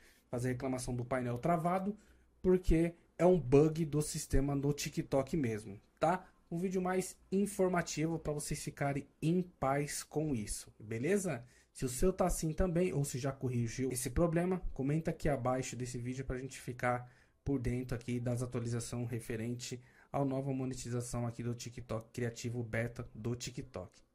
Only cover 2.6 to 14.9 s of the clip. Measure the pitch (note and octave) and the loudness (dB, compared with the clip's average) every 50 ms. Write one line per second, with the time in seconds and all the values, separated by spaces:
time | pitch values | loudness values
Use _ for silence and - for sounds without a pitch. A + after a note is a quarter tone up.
2.6 | - - E3 D#3+ E3+ E3+ E3 - _ _ _ - E3 F3+ F#3 E3+ B2 B2 C#3 C#3 | 6 6 6 6 6 2 0 -6 _ _ _ 4 6 6 6 6 6 6 8 8
3.6 | D#3 D#3+ D#3 E3 E3 C#3+ C#3 D3+ D3 - - D3+ - - - C3+ C3+ C#3+ C#3+ C#3 | 8 8 4 2 -2 0 0 0 0 -2 -4 -6 -2 2 2 4 4 4 2 2
4.6 | C#3 C#3+ C#3+ - - D#3 - E3 D3 - C#3+ C3+ C3+ - F#3 D#3+ C3 A2+ A2 G2+ | 2 2 0 0 -2 -4 -4 -4 -2 0 0 0 0 0 0 0 0 0 -2 -4
5.6 | A2 G#2 G2 A2 - _ _ _ D3+ D#3+ F#3 F3+ - - _ _ _ _ E3+ E3 | -6 -10 -14 -14 -16 _ _ _ 2 2 2 2 -2 -10 _ _ _ _ -6 -4
6.6 | F#3 G3 F#3 F#3 F3+ F3+ F#3 F#3 F#3 - - - _ _ F#3+ G3 G#3 G3+ - - | -2 -2 0 0 0 0 0 0 -2 -2 -6 -14 _ _ 2 2 2 2 2 2
7.6 | F#3 F#3 F3+ F3 E3+ - - D3 D#3 E3 E3 D#3+ - D#3 D3 D3 - - D#3 - | 2 4 4 2 0 0 0 0 0 0 0 -2 -2 -4 -4 -4 -4 -4 -4 -4
8.6 | - D3 - - D3 C#3+ C#3 C#3+ - - _ _ D3 D#3 F3 F#3 F3+ F3+ - _ | -6 -6 -4 -2 0 0 0 -2 -4 -8 _ _ 0 2 2 2 0 -2 -4 _
9.6 | C#3 C3 C#3 C#3+ D3 C#3+ - - - - - D3+ D#3 D3+ C3+ A2 G#2 - - - | 0 2 2 2 0 -2 -4 -8 -8 -4 -4 -2 0 0 0 -2 -2 -4 -6 -8
10.6 | - - - - A#2 G#2 A2+ A2+ B2+ E3 G3+ G3+ F3+ F3 C3+ A#2 - - - - | -10 -14 -18 -16 -10 -6 -4 -2 0 2 2 2 2 0 -4 -4 -8 -12 -20 -20
11.6 | _ _ _ - C3+ B2+ B2+ - F3+ F#3+ F#3 - F#3+ F3 - - E3+ D#3+ D#3 - | _ _ _ -6 -6 -4 0 2 4 4 4 4 2 2 2 0 0 0 0 2
12.6 | F#3+ F3+ D#3+ E3+ F#3 F3+ - C#3+ C#3 C#3 - B2 C3+ C3+ C3 - C3 B2 B2+ A#2+ | 2 2 4 2 2 2 2 0 0 0 -2 -2 -2 -2 -2 -2 -2 -2 0 0
13.6 | A#2 A2 - C3 C3 B2+ B2 - - - - D#3+ E3+ E3 D#3+ E3+ F3 F#3 F#3 F3+ | 0 0 -2 -2 -2 -2 -2 -2 -4 -2 2 2 2 4 2 2 2 0 0 0
14.6 | - - - - C3 C#3 | -2 -4 -2 -2 0 0